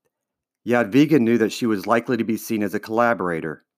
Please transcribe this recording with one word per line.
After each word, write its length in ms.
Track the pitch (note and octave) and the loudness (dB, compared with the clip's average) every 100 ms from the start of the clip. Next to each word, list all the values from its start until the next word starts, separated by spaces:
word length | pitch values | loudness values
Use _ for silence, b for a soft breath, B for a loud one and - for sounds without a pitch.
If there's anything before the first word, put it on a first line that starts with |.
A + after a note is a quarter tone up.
| _ _ _ _ _ _ G#2+ | _ _ _ _ _ _ -2
Jadwiga 520 | A#2+ G#2+ B2 D3+ D3+ | 0 2 4 4 4
knew 180 | A2+ A#2 | 4 2
that 160 | G#2+ | 0
she 120 | - A#2 | 0 -2
was 220 | G2+ F#2+ | -2 0
likely 300 | A#2 A#2 A#2+ | -2 0 -4
to 80 | A2 | -2
be 100 | G#2+ | -4
seen 260 | - A2+ | -4 -4
as 120 | G2+ | -2
a 60 | G#2 | -4
collaborator 840 | - A2 A#2+ G#2 F2+ D#2+ D#2 D2 _ | -4 0 0 0 -2 -4 -6 -12 _